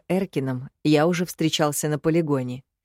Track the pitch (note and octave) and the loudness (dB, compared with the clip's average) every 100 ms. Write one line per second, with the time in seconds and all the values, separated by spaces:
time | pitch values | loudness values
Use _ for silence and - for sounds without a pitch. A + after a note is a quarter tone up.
0 | - F3+ F#3+ D3 C3+ B2+ C#3 _ D3+ D3+ | -2 -2 -2 -4 -4 -4 -8 _ 2 4
1 | E3 F3 F3+ - D#3+ - D3+ C#3+ D3+ D3 | 4 2 -2 -2 -2 0 0 0 -2 -2
2 | E3 E3 D#3 C#3 B2 B2+ - _ | 0 0 2 -2 -4 -10 -14 _